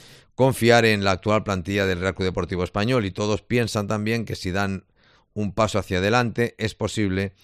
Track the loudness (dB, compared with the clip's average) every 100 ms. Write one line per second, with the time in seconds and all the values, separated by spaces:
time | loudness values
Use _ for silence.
0 | -20 -20 _ 0 2 4 4 6 6 4
1 | 2 0 2 0 0 -4 -2 0 0 0
2 | -2 -2 -2 -2 -4 -2 -2 -2 0 0
3 | 0 -2 -2 -2 -2 -2 0 -2 -2 -2
4 | -2 -4 -4 -6 -4 -2 -2 -4 -10 _
5 | _ _ _ -6 -4 0 0 0 -2 0
6 | 2 2 2 0 -4 -2 -6 -4 -4 -2
7 | -2 0 -4 -8